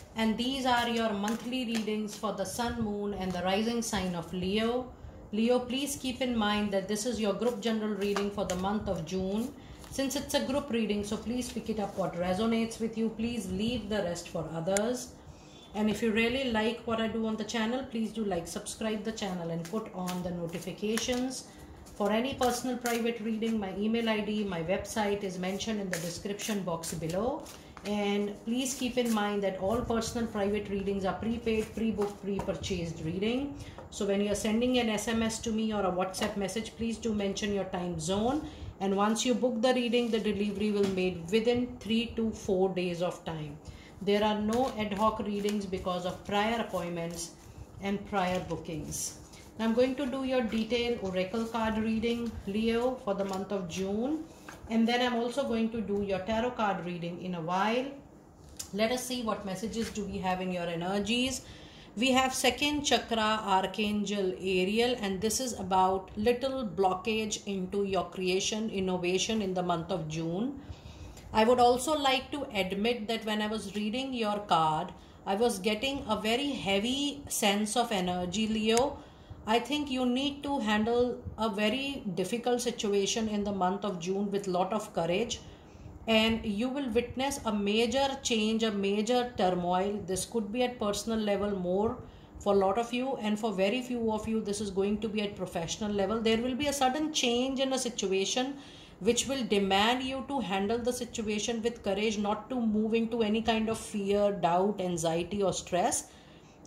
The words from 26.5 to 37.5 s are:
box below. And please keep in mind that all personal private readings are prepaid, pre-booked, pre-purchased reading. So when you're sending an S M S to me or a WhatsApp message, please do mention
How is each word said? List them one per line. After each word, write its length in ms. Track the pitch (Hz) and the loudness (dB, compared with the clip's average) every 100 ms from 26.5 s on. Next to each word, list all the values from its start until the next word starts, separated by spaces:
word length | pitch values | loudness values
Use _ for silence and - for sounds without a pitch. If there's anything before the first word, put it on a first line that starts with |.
| 202 | -2
box 320 | 180 165 - | -2 -4 -4
below. 500 | 165 160 185 240 302 - - - - 190 | -6 -2 0 0 -2 -8 -16 -18 -12 -4
And 480 | 208 202 202 208 208 | 0 2 2 0 -4
please 300 | 226 240 269 | -4 -2 -2
keep 240 | - 247 247 | -2 -2 0
in 120 | 233 | 2
mind 320 | 220 208 202 | 2 2 2
that 120 | 196 185 | 0 0
all 200 | 190 233 | 0 0
personal 460 | 240 226 226 240 226 | 0 0 0 -2 -2
private 420 | 208 196 208 202 | 0 0 0 -2
readings 380 | 196 190 196 185 | -2 0 0 0
are 80 | |
prepaid, 600 | 180 214 233 226 220 214 | 0 -2 -2 0 0 0
pre-booked, 480 | - 226 196 202 - | 0 0 2 -2 -2
pre-purchased 760 | 190 196 - 170 - 180 165 151 | -4 -2 -2 -4 -2 -2 -4 -4
reading. 540 | 160 185 214 254 285 - - - - | -4 -2 0 0 -2 -8 -12 -14 -14
So 160 | - | -4
when 160 | 202 196 | 0 2
you're 140 | 202 | 2
sending 420 | 202 220 220 247 247 | 0 2 2 4 4
an 140 | 226 | 2
S 180 | 208 233 | 0 0
M 140 | 226 | 0
S 160 | 226 226 | 0 -2
to 140 | 233 | -2
me 200 | 220 220 | 0 0
or 140 | 208 185 | 2 2
a 40 | |
WhatsApp 460 | 175 185 - 214 202 | 2 0 0 -2 0
message, 400 | 190 220 220 - | -2 -2 -6 -4
please 220 | 233 220 | -4 -2
do 160 | 233 | 0
mention 400 | 208 196 190 208 | 0 0 0 0